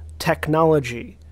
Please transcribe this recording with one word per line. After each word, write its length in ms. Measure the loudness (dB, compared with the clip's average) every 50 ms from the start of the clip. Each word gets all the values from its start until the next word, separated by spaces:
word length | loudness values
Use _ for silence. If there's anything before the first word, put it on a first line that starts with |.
| -8 -14 -12 -4
technology 960 | -2 0 0 0 0 0 2 4 4 4 4 2 0 -2 -6 -10 -12 -14 -18 -20 -20 -20